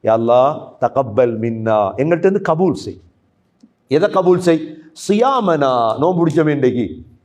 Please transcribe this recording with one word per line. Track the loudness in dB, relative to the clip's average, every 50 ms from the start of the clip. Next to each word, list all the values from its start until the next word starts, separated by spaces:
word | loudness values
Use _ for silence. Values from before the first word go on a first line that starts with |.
யா | 2
அல்லாஹ், | 2 0 2 2 2 4 4 4 2 0 -4 -12 -18 -8 -4
தகப்பல் | -4 -2 -2 -2 -4 -2 0 0 0 0 0 -4
மின்னா, | -4 -6 -6 -4 -2 0 0 2 0 0 -2
எங்கள்கிட்ட | -2 -2 0 0 0
இருந்து | 0 0 0 0 -2 -2
கபூல் | -2 0 0 -2
செய். | -2 -4 -8 -14 -14 -14 _ _ _ _ _ _ _ _ _ _ _ _ -20 _ _ _ _ _
எதை | 0 0 0 0
கபூல் | 0 0 2 4 2
செய்? | 4 4 2 2 0 -2 -8 -14 -18 -20 -20 _ -18 -4 -2
சியாமனா, | 0 2 2 2 0 0 0 0 0 0 0 0 0 0 0 0 0 0
நோன்பு | 0 0 2 2 0
பிடிச்சோமே | 0 0 0 0 0
இன்றைக்கு. | 0 0 0 0 0 -2 -6 -6 -8 -14 -20 -20 -20 _